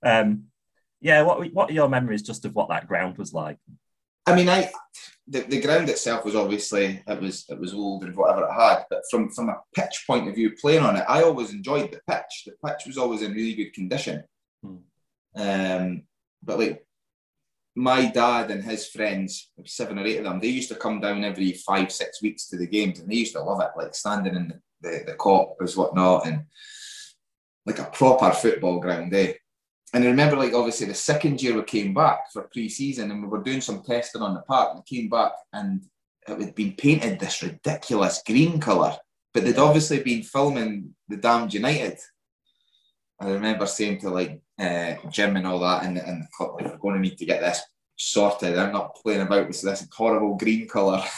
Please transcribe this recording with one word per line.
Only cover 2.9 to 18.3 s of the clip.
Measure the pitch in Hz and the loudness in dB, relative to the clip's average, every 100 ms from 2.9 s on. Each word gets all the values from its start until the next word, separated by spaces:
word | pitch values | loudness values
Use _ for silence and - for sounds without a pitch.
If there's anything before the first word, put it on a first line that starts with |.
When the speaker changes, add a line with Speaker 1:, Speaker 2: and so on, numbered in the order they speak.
| 87 92 95 | -2 -2 -6
Speaker 1:
was | 90 | -8
like? | 80 76 - _ - _ _ _ _ | -8 -8 -12 _ -20 _ _ _ _
Speaker 2:
I | 175 | 4
mean, | 180 180 | 6 6
I, | 190 - - - - - _ - | 4 2 -6 -20 -20 -20 _ -6
the, | 135 | -6
the | - 127 | -2 0
ground | 147 165 151 | 4 4 2
itself | - 117 113 | -2 -2 -2
was | 104 | 0
obviously, | 107 98 101 - 101 98 95 107 | 0 0 -2 0 0 0 -2 -8
it | - | -6
was, | 95 - - | -6 -8 -10
it | - | -10
was | 90 | -8
old | 101 98 95 | -6 -6 -6
and | 92 | -6
whatever | 95 90 95 - | 2 4 4 2
it | 117 | 6
had, | 110 - - | 6 6 0
but | 92 - | -6 -2
from, | 113 - | -2 -2
from | - 113 | -4 -6
a | - - | -6 -6
pitch | - - - - | -4 -4 -6 -2
point | 123 104 | 0 0
of | |
view, | 110 110 - | 0 0 2
playing | 143 160 | 4 4
on | 123 | 4
it, | - 87 | 2 2
I | 147 | 6
always | 165 - 101 | 6 4 -4
enjoyed | 101 127 147 - | -6 -2 -2 -2
the | - - | -8 -6
pitch. | - - - - | -6 -6 -16 -18
The | - 147 | -10 -8
pitch | - 131 | -8 -8
was | 131 | -4
always | 120 107 | -2 -2
in | 104 | -4
really | 107 113 | -4 -4
good | 107 104 | -4 -8
condition. | - 92 - - 76 - _ _ _ | -6 -6 -4 -4 -8 -12 _ _ _
Speaker 1:
Hmm. | 98 90 _ _ _ _ _ | -18 -18 _ _ _ _ _
Speaker 2:
Um, | 104 101 95 95 92 90 85 - _ _ _ | -6 -2 0 0 0 -2 -6 -10 _ _ _
but, | - 101 | -6 0
like, | 110 - _ _ _ _ _ _ _ _ _ | 0 -2 _ _ _ _ _ _ _ _ _
my | 120 127 131 120 | -2 2 4 4
dad | 123 123 | 4 2